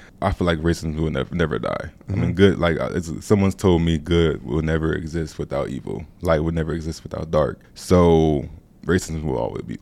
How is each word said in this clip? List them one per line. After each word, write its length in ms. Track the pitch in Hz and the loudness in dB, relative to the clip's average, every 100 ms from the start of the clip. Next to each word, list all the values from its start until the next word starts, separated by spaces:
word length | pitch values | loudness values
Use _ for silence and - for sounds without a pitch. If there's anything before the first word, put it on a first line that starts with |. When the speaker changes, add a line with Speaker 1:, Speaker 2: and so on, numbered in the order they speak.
| - - | -20 -6
Speaker 1:
I 100 | 101 | -2
feel 160 | - 90 | 0 0
like 140 | 82 | 0
racism 340 | 82 82 80 | 0 -2 -4
will 160 | 78 80 | -2 -2
nev-, 220 | 69 65 | -2 -4
never 240 | 85 80 57 | -2 -2 -2
die. 320 | 50 50 - - - | -4 -6 -8 -12 -6
I 40 | |
mean, 80 | 101 | -2
Speaker 2:
Mm-hmm. 120 | 117 | 0
Speaker 1:
good, 260 | 85 98 - | 4 4 4
like, 180 | 85 80 | 0 0
uh, 100 | 60 | -2
it's, 160 | - 82 62 - | -4 -6 -6 0
someone's 300 | 104 98 92 | 2 2 2
told 260 | 98 85 | 4 4
me 160 | 82 82 | 4 0
good 460 | 73 85 82 - | 2 2 2 0
will 180 | 65 76 | -4 -2
never 300 | 78 80 80 | 0 0 0
exist 460 | 76 78 82 78 - | -2 -4 -6 -6 -8
without 300 | 73 65 58 | -6 -4 -4
evil, 360 | 65 50 50 - - | -6 -8 -10 -12 -6
light 180 | 87 80 | 0 0
will 80 | 80 | 0
never 200 | 82 80 | -2 -4
exist 300 | 82 80 80 | -4 -8 -10
without 300 | - - 80 | -10 -10 -2
dark. 260 | 80 76 - - | 0 0 -4 -14
So 680 | - - 90 87 82 80 73 - - - _ - | -10 2 6 8 6 4 2 -4 -12 -20 _ -2
racism 380 | 90 - 80 | -2 -2 -6
will 140 | 76 62 | -4 -4
always 240 | 58 - | -4 -6
be, 140 | - 57 | -10 -8